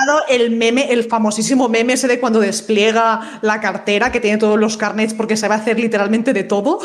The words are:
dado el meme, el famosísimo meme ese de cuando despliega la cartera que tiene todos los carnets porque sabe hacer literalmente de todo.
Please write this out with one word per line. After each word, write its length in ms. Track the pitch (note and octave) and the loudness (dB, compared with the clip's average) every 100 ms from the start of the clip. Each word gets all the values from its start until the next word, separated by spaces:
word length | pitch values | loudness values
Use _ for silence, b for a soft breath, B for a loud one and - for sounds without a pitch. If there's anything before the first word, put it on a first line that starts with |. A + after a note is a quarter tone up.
| C4+ | 2
dado 180 | D4+ D4 | 2 2
el 220 | B3 A#3 | 2 2
meme, 420 | A3+ A3+ B3 C#4+ | 2 0 0 0
el 100 | A#3+ A3+ | 0 0
famosísimo 640 | A3+ G#3+ G#3+ A3 C4 B3 | 0 0 0 0 2 2
meme 260 | A3+ A#3+ | 2 0
ese 140 | B3 B3+ | 0 0
de 120 | B3 | 0
cuando 200 | B3+ A3 | 2 2
despliega 1000 | G3+ - - G#3 G#3+ A3+ A3+ G#3+ - - | 2 -2 -2 2 2 2 2 0 -6 -6
la 180 | G#3+ G#3+ | -2 -2
cartera 520 | G#3 F#3+ - G#3 B3+ | -4 -4 -2 0 0
que 80 | A#3+ | 0
tiene 180 | A3 G#3+ | 0 0
todos 220 | G#3+ G#3+ | 2 2
los 180 | G#3+ - | 0 -2
carnets 380 | G#3 G#3 A3 - | -4 -2 -4 -2
porque 200 | G#3+ A3 | -2 -2
sabe 200 | G3+ G#3+ | 0 0
hacer 240 | A3+ A3 | 0 0
literalmente 520 | A3+ G#3+ G3+ A3+ A#3+ | 0 0 0 0 0
de 120 | G#3 | -2
todo. 360 | F#3+ G3+ A3+ G4 | 0 -2 0 -2